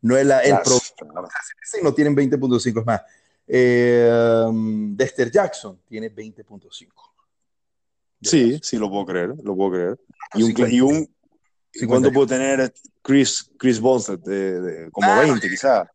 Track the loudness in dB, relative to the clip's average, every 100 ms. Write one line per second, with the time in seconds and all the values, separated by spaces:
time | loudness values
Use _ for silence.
0 | 2 2 4 4 4 2 2 0 0 -20
1 | -16 -14 -12 -12 -14 -18 -12 -4 -2 0
2 | 0 2 0 0 0 0 0 -4 -2 -4
3 | -6 _ _ _ _ 2 4 4 4 4
4 | 4 4 2 2 0 -2 -4 -4 -6 -4
5 | -4 -2 0 0 0 -6 -16 -20 _ -14
6 | -14 -14 -20 -20 -20 -20 _ -20 _ _
7 | _ _ _ _ _ _ _ _ _ _
8 | _ _ 0 2 2 0 -6 -6 -4 -4
9 | -4 -4 -4 -8 -8 -2 -2 -2 -4 -6
10 | _ _ -10 -2 0 0 0 2 2 0
11 | -4 _ _ _ _ _ _ -10 -2 2
12 | 2 2 0 0 0 0 -2 _ _ _
13 | 0 2 2 -2 -10 _ 0 2 2 0
14 | -2 -10 -6 -4 -4 -4 -8 -10 -12 -2
15 | 2 4 2 2 -4 -2 0 0 0